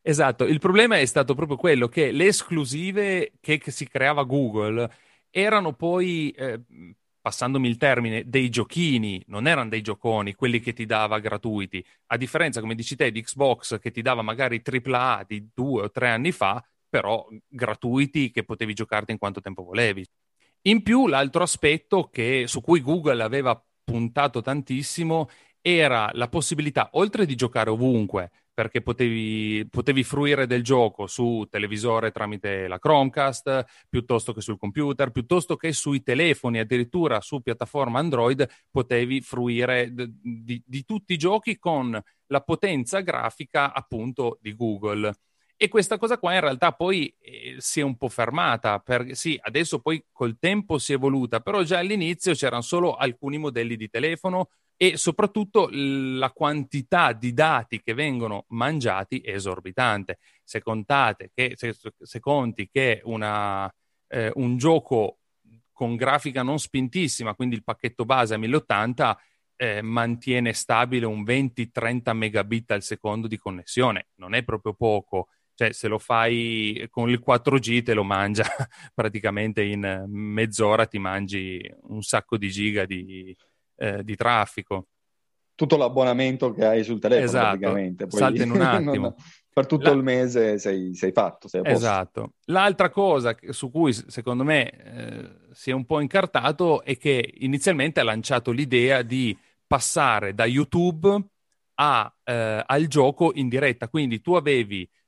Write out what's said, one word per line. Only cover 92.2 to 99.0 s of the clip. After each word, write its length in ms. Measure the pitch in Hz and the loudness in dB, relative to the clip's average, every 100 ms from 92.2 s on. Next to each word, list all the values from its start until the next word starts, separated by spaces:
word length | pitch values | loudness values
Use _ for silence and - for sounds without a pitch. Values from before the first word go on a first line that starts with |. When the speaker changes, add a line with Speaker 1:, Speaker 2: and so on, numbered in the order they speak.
| 110 _ | -10 _
Speaker 1:
L'altra 440 | - 180 202 190 185 | 0 2 4 4 2
cosa 460 | - 196 147 117 | 4 4 4 2
che, 160 | 113 - | -2 -10
su 180 | 127 131 | -10 -4
cui 220 | 143 156 | 2 2
s-, 160 | 113 - | 2 -4
secondo 380 | - 113 123 | -8 -4 0
me, 240 | 143 151 120 | 4 2 2
eh, 600 | - - 120 113 113 - - _ | -6 -18 -14 -12 -12 -14 -20 _
si 200 | - - | -10 -4
è 20 | |
un 120 | 131 | -4
po' 140 | 120 151 | 0 0
incartato 840 | 147 196 185 - 127 151 175 147 | 2 2 2 2 0 2 2 2
è 140 | - 131 | 0 -2
che 360 | 151 131 117 - | 2 2 0 -2
inizialmente 600 | 131 139 196 160 147 156 | -2 2 2 2 2 2
ha 40 | |
lanciato 480 | 117 110 - 127 123 | 2 0 0 -2 0
l'idea 500 | 117 143 123 123 135 | -2 2 4 6 4